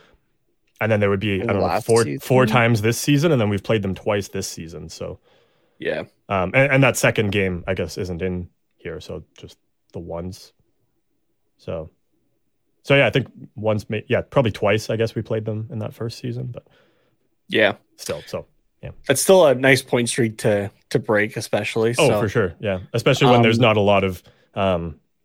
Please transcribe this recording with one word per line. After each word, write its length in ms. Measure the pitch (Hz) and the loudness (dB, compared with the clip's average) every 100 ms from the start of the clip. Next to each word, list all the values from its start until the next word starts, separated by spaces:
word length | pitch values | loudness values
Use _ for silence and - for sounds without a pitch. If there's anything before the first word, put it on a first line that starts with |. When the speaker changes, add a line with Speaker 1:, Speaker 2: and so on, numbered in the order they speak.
| _ _ _ _ _ _ _ - | _ _ _ _ _ _ _ -6
Speaker 1:
And 100 | 107 | -2
then 80 | 107 | 0
there 100 | 104 | 2
would 80 | 98 | 0
be, 220 | 104 98 | -2 -2
I 20 | 113 | -2
don't 120 | 101 | 0
know, 40 | 92 | 0
Speaker 2:
Last 200 | 92 - | -2 2
Speaker 1:
four, 180 | - | 2
Speaker 2:
season? 160 | 151 139 | 2 -4
Speaker 1:
four 240 | - 127 127 | 0 4 4
times 340 | 120 117 113 | 4 4 2
this 160 | 110 117 | 0 0
season, 340 | - 143 170 | 2 2 4
and 80 | 139 | 2
then 100 | 104 | 2
we've 120 | 101 | -2
played 200 | - 113 | 0 -2
them 100 | 98 | -2
twice 360 | 90 - 104 95 | -6 -4 -4 -4
this 180 | 98 92 | -8 -10
season, 420 | - 80 82 82 | -12 -14 -16 -16
so. 300 | - 87 87 _ _ _ _ _ _ | -14 -14 -14 _ _ _ _ _ _
Speaker 2:
Yeah. 240 | - 76 - _ - | -6 -6 -8 _ -6
Speaker 1:
Um, 220 | 98 90 | -2 0
and, 180 | 131 135 | 2 2
and 120 | 135 | 4
that 120 | 131 - | 2 2
second 360 | 131 110 104 | 0 0 0
game, 320 | 101 95 87 87 | 0 -2 -4 -6
I 60 | |
guess, 240 | 95 85 - | -6 -6 -8
isn't 240 | 90 85 | -8 -6
in 280 | 92 90 85 _ _ _ | -6 -6 -10 _ _ _
here, 240 | 85 80 | -14 -14
so 220 | - 85 80 _ | -12 -14 -16 _
just 200 | - - _ _ _ | -20 -20 _ _ _
the 80 | 101 | -14
ones. 540 | 85 85 90 92 - _ _ _ _ _ _ _ _ _ _ _ | -10 -10 -10 -12 -20 _ _ _ _ _ _ _ _ _ _ _
So, 320 | - 87 80 _ _ _ _ _ _ _ _ _ | -12 -10 -12 _ _ _ _ _ _ _ _ _
so 120 | - 139 | 0 2
yeah, 100 | 123 | 2
I 40 | |
think 180 | 131 110 - - - | 0 -4 -10 -18 -6
once, 340 | 107 107 - | -2 -2 -4
may-, 160 | 107 - | -8 -2
yeah, 140 | 107 | -2
probably 300 | - 143 117 | 0 0 0
twice, 380 | - 104 107 - | 0 0 0 -2
I 60 | 113 | -2
guess, 180 | 113 | -2
we 80 | - | -4
played 220 | 104 110 110 | -6 -6 -6
them 220 | 107 110 | -8 -8
in 80 | 110 | -10
that 140 | 110 | -10
first 260 | - 117 - | -10 -10 -10
season, 280 | 127 120 127 | -10 -8 -10
but 180 | 117 - _ _ _ _ _ _ _ - | -12 -18 _ _ _ _ _ _ _ -6
Speaker 2:
Yeah. 260 | 110 104 - _ - | 0 0 0 _ -14
Speaker 1:
still, 240 | - 78 - | -10 -10 -10
so, 200 | 87 78 _ _ _ | -12 -12 _ _ _
yeah. 100 | - - - | -18 -8 -2
Speaker 2:
That's 140 | 127 | 2
still 240 | - 190 156 | 6 8 8
a 100 | 123 | 6
nice 260 | 135 131 | 4 4
point 280 | - 127 120 | 2 0 0
streak 280 | - 113 107 | 0 -2 0
to, 320 | 120 104 101 - - | 0 0 -2 -10 -4
to 100 | 127 | -2
break, 380 | 107 107 107 - | 0 0 0 -4
especially, 580 | - 104 104 117 113 120 | -4 -4 -2 -2 0 2
Speaker 1:
Oh, 100 | 151 | 2
Speaker 2:
so. 100 | 107 | 2
Speaker 1:
for 100 | 104 | 0
sure, 240 | 120 92 - | 0 -2 -4
yeah. 200 | 104 92 98 | -6 -6 -6
Especially 360 | 113 147 131 143 | -2 0 4 6
when 100 | 120 | 6
there's 180 | 113 113 | 4 4
Speaker 2:
Um, 40 | |
Speaker 1:
not 140 | 120 107 | 4 4
a 40 | |
lot 220 | 101 101 | 4 4
of, 200 | 95 87 - _ _ - | 2 -4 -14 _ _ -4
um, 440 | 98 90 82 80 _ _ | -2 -2 -4 -12 _ _